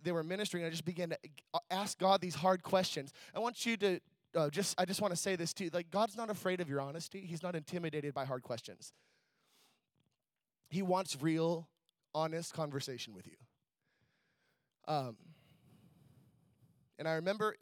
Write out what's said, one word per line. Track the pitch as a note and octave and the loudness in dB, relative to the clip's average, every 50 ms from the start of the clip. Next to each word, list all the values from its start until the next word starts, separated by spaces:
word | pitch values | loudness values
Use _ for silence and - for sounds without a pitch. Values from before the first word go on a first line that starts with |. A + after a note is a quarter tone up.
they | D3+ F3+ | -2 0
were | F3 E3 D#3 | 0 0 0
ministering. | D#3 F#3 G3 G#3+ G3 - F3 E3+ | -2 -2 -2 -2 -2 -2 -2 -2
And | E3 | -2
I | |
just | E3 E3 D#3 | -4 -4 -4
began | E3 F3+ D#3+ F3+ E3 | -6 -4 -2 -2 -2
to, | E3 - - D#3 D3 - - _ - | -4 -6 -6 -14 -18 -18 -14 _ -2
uh, | E3 - _ | -2 -2 _
ask | F3+ F#3+ G3+ G3 - - | -2 0 0 -2 -2 2
God | - F#3+ G3 G3 | 6 6 6 6
these | F3+ F3+ D3+ | 4 0 -2
hard | C#3 D#3 F#3+ F#3+ F3+ - | 2 4 4 4 4 4
questions. | - - F#3 F#3+ - - D3+ C3+ - - - - - - | 4 4 4 4 4 0 -4 -6 -6 -12 -18 -20 -8 -4
I | - | -2
want | A3 A#3+ A#3+ - - | -2 -2 -2 0 0
you | A#3 A3+ G3+ | 0 2 4
to, | G3+ G3+ F3+ D#3+ - _ _ _ _ _ - | 4 4 4 2 -2 _ _ _ _ _ 2
uh, | E3 D#3 D3 | 2 2 2
just, | D3 F#3 G3+ - - - | 2 0 0 0 2 2
I | F#3 | 2
just | F3 G3 - | 2 2 0
wanna | G#3 G3+ F3 | 0 0 0
say | D#3+ - G3 F#3+ | 0 0 0 0
this | E3+ E3+ D#3+ - | 0 0 -4 -2
too. | - G3 E3+ | -4 -4 -2
Like, | D#3 F3 E3+ E3 | -2 -2 -4 0
God's | D#3+ G3 A3 A3+ G#3 A3+ | 2 2 2 2 0 -4
not | A#3 A3 | -4 -4
afraid | G#3 - - F#3+ F#3 F3+ | -4 -2 0 0 0 0
of | F3 D3 | 0 0
your | C#3 C#3 | 0 0
honesty. | C3+ C#3 C#3+ E3 E3 - - G3 | -2 -2 -4 -8 -10 -8 -10 -10
He's | G3 F3 E3 D#3+ E3 | -8 -8 -8 -4 -4
not | F3+ F3+ | -4 -4
intimidated | E3 D3 - - F3 E3+ D#3+ D3+ D3+ C#3+ D3 B2+ | -4 -6 -4 -6 -4 -4 -2 -2 -2 -4 -2 -2
by | C#3+ C3+ | -2 -2
hard | C3+ C3+ B2+ | -2 -2 -4
questions. | B2+ - B2 A2+ - - G2 - - - - _ _ _ _ _ _ _ _ _ _ _ _ _ _ _ _ _ _ _ _ _ _ _ _ _ _ _ _ _ _ _ _ _ _ _ | -4 -6 -6 -6 -6 -12 -16 -16 -18 -20 -20 _ _ _ _ _ _ _ _ _ _ _ _ _ _ _ _ _ _ _ _ _ _ _ _ _ _ _ _ _ _ _ _ _ _ _
He | - F3+ | -4 -2
wants | G3 F3+ F3+ F#3 F#3+ - - C#3 | 2 2 2 2 2 -2 -6 -2
real, | C#3+ D#3+ D#3+ D#3+ D#3+ E3 E3+ E3 E3 - _ _ _ _ _ _ _ _ _ | 2 2 4 4 4 2 2 0 -2 -10 _ _ _ _ _ _ _ _ _
honest | D3+ D#3+ D#3+ D#3+ E3 E3+ - - | 0 0 0 0 -4 -6 -6 -4
conversation | - D#3+ D3 C3+ C#3 C3+ C#3 C3 A#2+ - A2+ G#2+ | -2 -2 -2 -2 -4 -4 -4 -8 -8 -10 -10 -12
with | F#2 - - | -16 -16 -18
you. | - _ A#2+ _ _ _ _ _ _ _ _ _ _ _ _ _ _ _ _ _ _ _ _ _ _ _ _ _ _ _ _ - | -20 _ -20 _ _ _ _ _ _ _ _ _ _ _ _ _ _ _ _ _ _ _ _ _ _ _ _ _ _ _ _ -2
Um, | D#3 D3 C3+ B2 A2+ - - - - - _ - - _ _ - - - - - _ - - - - - - _ _ _ _ _ _ _ - _ _ _ _ _ _ - | -2 -2 -2 -4 -8 -12 -18 -20 -20 -20 _ -20 -20 _ _ -20 -20 -20 -20 -20 _ -20 -20 -20 -20 -20 -20 _ _ _ _ _ _ _ -20 _ _ _ _ _ _ -6
and | D3 D#3+ | -2 0
I | D#3+ | 0
remember | D#3+ E3 F#3 G3+ G#3+ G#3+ G#3+ - - | 0 2 0 0 2 2 0 0 -2